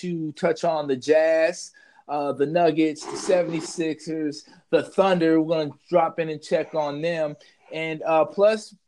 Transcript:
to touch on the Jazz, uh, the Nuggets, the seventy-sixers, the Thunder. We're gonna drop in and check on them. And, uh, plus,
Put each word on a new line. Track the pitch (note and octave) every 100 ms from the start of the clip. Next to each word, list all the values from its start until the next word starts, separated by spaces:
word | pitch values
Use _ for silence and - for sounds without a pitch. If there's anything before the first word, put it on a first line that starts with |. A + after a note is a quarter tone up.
to | F3+ E3+ D#3
touch | D3 G3 -
on | E3+ D#3 D3
the | C3
Jazz, | B2 D#3 D#3+ D#3+ D#3+ F3+ - _ _ _ -
uh, | D3 C#3+
the | B2+ C#3+
Nuggets, | E3+ E3+ D3+ D#3 D3+
the | - -
seventy-sixers, | - F#3 E3 E3 - - D#3+ D3+ - D#3+ D3+ C#3+ - - -
the | E3
Thunder. | - - F#3+ F3+ D#3+ D#3+
We're | D#3 E3
gonna | D3 - -
drop | F3 D#3+ D#3
in | D#3+
and | D3+
check | - F#3 -
on | D#3+ D3 C#3+
them. | E3 E3 D3+ D3 _ _ -
And, | D#3 D#3+ D#3+
uh, | D#3+ D#3+
plus, | D3+ G3 G#3 A3 - -